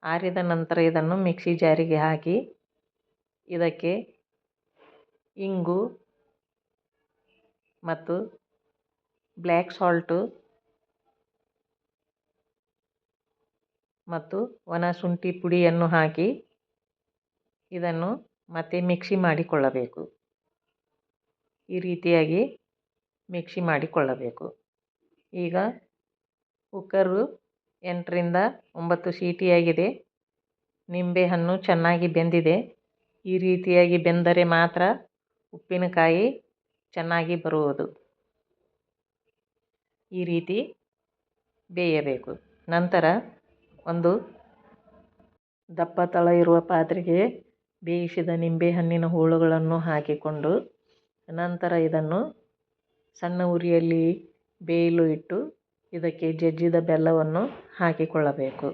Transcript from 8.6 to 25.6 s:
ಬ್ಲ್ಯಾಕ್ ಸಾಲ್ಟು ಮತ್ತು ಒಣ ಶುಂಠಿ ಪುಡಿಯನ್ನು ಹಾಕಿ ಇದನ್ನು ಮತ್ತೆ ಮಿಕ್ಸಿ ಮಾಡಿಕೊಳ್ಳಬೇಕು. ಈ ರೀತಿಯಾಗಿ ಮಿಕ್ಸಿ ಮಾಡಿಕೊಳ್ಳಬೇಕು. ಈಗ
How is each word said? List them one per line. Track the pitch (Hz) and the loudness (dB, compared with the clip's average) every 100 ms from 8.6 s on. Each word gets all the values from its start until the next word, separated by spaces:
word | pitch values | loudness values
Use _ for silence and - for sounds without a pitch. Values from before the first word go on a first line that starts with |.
| _ _ _ _ _ _ _ - | _ _ _ _ _ _ _ -12
ಬ್ಲ್ಯಾಕ್ | 175 170 175 | 0 0 0
ಸಾಲ್ಟು | - 180 170 170 170 220 - _ _ _ _ _ _ _ _ _ _ _ _ _ _ _ _ _ _ _ _ _ _ _ _ _ _ _ _ _ _ _ _ _ _ _ _ - | -2 0 0 0 -2 -2 -8 _ _ _ _ _ _ _ _ _ _ _ _ _ _ _ _ _ _ _ _ _ _ _ _ _ _ _ _ _ _ _ _ _ _ _ _ -10
ಮತ್ತು | 170 156 190 226 - - | -10 -8 -8 -8 -10 -10
ಒಣ | 170 175 | -4 -2
ಶುಂಠಿ | 175 180 175 185 | -2 -4 -4 -6
ಪುಡಿಯನ್ನು | 180 180 180 175 170 170 | -6 -2 4 4 4 2
ಹಾಕಿ | 165 156 160 170 - - _ _ _ _ _ _ _ _ _ _ _ _ | 2 2 0 -2 -2 -10 _ _ _ _ _ _ _ _ _ _ _ _
ಇದನ್ನು | 180 175 165 175 226 - _ _ | -6 -4 -4 -4 -6 -10 _ _
ಮತ್ತೆ | 165 160 175 | -10 -6 -2
ಮಿಕ್ಸಿ | 180 180 - 196 180 | 0 -2 0 0 2
ಮಾಡಿಕೊಳ್ಳಬೇಕು. | 151 165 156 135 127 120 - - _ _ _ _ _ _ _ _ _ _ _ _ _ _ _ _ | 2 0 2 2 0 -6 -10 -18 _ _ _ _ _ _ _ _ _ _ _ _ _ _ _ _
ಈ | 185 | -8
ರೀತಿಯಾಗಿ | 180 175 175 170 156 170 269 - _ _ _ _ _ _ _ | -6 -4 2 2 2 0 -2 -4 _ _ _ _ _ _ _
ಮಿಕ್ಸಿ | 180 165 - | -12 -10 -6
ಮಾಡಿಕೊಳ್ಳಬೇಕು. | 175 147 156 - 135 131 123 - - - _ _ _ _ _ _ _ | -2 -2 -2 -2 -2 -2 -8 -12 -16 -18 _ _ _ _ _ _ _
ಈಗ | 185 175 175 | -8 -4 -2